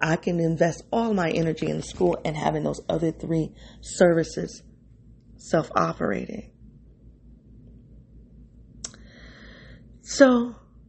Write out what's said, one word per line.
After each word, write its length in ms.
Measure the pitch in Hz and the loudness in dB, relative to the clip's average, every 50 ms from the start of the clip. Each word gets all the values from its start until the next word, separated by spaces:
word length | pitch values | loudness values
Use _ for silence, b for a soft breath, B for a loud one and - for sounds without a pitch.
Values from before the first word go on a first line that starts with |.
I 140 | - 160 160 | 0 0 0
can 240 | 170 - - 175 170 | 0 0 -2 -2 0
invest 460 | 165 165 165 147 170 170 156 - - - - | 0 0 2 2 2 2 0 -2 -8 -4 -2
all 200 | 233 233 226 220 | -2 0 0 0
my 160 | 196 175 160 | 0 0 0
energy 400 | - - 165 165 156 - - 156 | 0 0 0 -2 -2 -2 -2 -4
in 100 | 156 156 | -4 -4
the 40 | 151 | -6
school 340 | - - - 185 175 165 - - | -8 -4 0 2 2 2 0 -2
and 120 | 165 151 | -6 -4
having 260 | 151 147 151 156 156 151 | -2 -2 0 0 0 -2
those 180 | 151 143 - - - | -4 -4 -6 -4 -2
other 220 | 170 160 165 160 | -2 0 0 -2
three 420 | 160 - - - 165 160 156 - B B B B B B | -4 -4 -4 -2 -2 -2 -2 -4 B B B B B B
services 800 | B - - - 196 175 170 165 160 160 - - 170 165 - - - - - - - - - - - - - - - - - | B -6 2 4 4 6 6 4 0 -2 -4 -8 -8 -8 -10 -14 -20 -20 -20 -20 -20 -20 -20 -20 -20 -20 -20 -20 -20 -20 -20
self-operating. 1160 | - - - - 170 147 - - - 175 165 165 - - - - - - - - - - - - - - - - - - - - - - - - - - - - - - - - - - - - - - - - - - - - - - - - - - - - - - - - - - - B B B B B B B B B B B B B B B B B B B B - - - | -20 -8 -2 0 0 0 0 0 0 0 0 -2 -4 -2 -2 -2 -4 -6 -8 -10 -12 -12 -14 -20 -20 -20 -20 -20 -20 -20 -20 -20 -20 -20 -20 -20 -20 -20 -20 -20 -20 -20 -20 -20 -20 -20 -20 -20 -20 -20 -20 -20 -20 -20 -20 -20 -20 -20 -20 -20 -20 -20 -20 -20 -20 -20 -20 -20 -16 -16 -16 B B B B B B B B B B B B B B B B B B B B -20 -20 -16
So, 520 | - - - 277 262 247 240 240 247 233 - - - - - - | -2 6 6 6 8 6 4 2 -2 -8 -14 -20 -20 -20 -20 -20